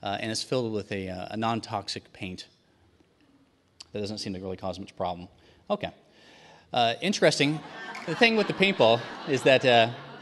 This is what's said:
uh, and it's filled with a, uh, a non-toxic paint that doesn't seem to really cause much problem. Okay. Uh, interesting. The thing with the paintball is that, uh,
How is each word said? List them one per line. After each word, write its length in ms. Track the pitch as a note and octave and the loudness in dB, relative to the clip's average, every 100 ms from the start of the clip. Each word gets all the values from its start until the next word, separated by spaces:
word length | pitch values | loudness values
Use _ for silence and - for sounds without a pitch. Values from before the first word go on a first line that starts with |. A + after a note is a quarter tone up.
uh, 140 | G#2 G2+ | -8 -6
and 100 | A2 | -6
it's 140 | A2 | -6
filled 300 | - C3 A2+ | -4 -2 -2
with 180 | G#2+ F#2+ | -4 -6
a, 160 | G2+ F#2 | -8 -6
uh, 200 | F2+ - | -8 -10
a 60 | A2 | -4
non-toxic 760 | A2+ A2+ - A2 F#2+ - - | -2 -4 -4 -8 -8 -12 -14
paint 360 | - F#2+ F2+ - _ _ _ _ _ _ _ _ _ _ _ _ - - | -14 -12 -12 -16 _ _ _ _ _ _ _ _ _ _ _ _ -20 -14
that 80 | G#2+ | -8
doesn't 160 | G2+ G#2+ | -8 -8
seem 160 | A2 | -8
to 60 | F#2 | -8
really 160 | F#2+ F#2 | -8 -8
cause 200 | F#2+ F2+ | -8 -8
much 160 | G2 - | -10 -6
problem. 320 | F2+ F2 F2+ _ _ _ - | -6 -6 -12 _ _ _ -6
Okay. 220 | G#3 - - _ _ - - - - _ | -6 -6 -14 _ _ -20 -20 -20 -20 _
Uh, 220 | B2 A#2 - | 0 0 0
interesting. 580 | F3+ G3+ E3+ - D3 D#3 - - - - - | -2 2 4 4 0 0 -8 -14 -14 -12 -6
The 100 | D#3+ | 4
thing 200 | A#3 A3 | 4 4
with 120 | G3+ | 0
the 60 | |
paintball 460 | D#3 F#3+ F#3+ A2+ A#2 - - - | 2 2 6 6 6 2 -10 -2
is 140 | C3 | 2
that, 200 | C#3+ C3 | 6 6
uh, 280 | C3 A#2+ A2+ B2 - - | 8 6 6 2 -14 -18